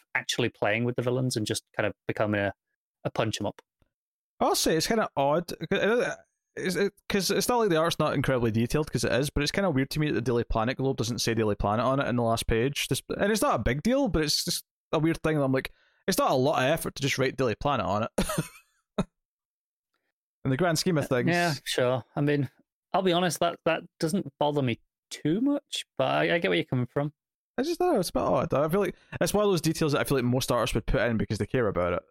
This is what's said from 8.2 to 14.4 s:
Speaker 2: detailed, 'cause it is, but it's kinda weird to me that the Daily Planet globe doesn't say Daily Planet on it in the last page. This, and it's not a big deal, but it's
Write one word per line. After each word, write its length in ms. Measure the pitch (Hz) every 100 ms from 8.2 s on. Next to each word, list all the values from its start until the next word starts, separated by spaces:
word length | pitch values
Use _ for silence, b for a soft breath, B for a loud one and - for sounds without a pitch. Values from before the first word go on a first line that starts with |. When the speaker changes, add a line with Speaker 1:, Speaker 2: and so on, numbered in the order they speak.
| 135 127 117
Speaker 2:
detailed, 400 | 110 120 151 156
'cause 120 | 120
it 80 | -
is, 160 | 113 143
but 100 | -
it's 80 | 147
kinda 180 | - 196
weird 180 | 131 135
to 80 | 151
me 80 | 151
that 60 |
the 80 | 104
Daily 220 | 123 120
Planet 340 | 113 113 110 131
globe 200 | 131 -
doesn't 220 | 110 113
say 140 | -
Daily 220 | 113 107 101
Planet 300 | 101 107 120
on 140 | 135
it 80 | 123
in 80 | 120
the 60 |
last 240 | 117 113 -
page. 400 | 113 131 143 -
This, 140 | 131 - -
and 140 | 202
it's 100 | 220
not 140 | 294 175
a 80 |
big 180 | 117 135
deal, 240 | 214 262 269
but 140 | 165
it's 220 | 151 -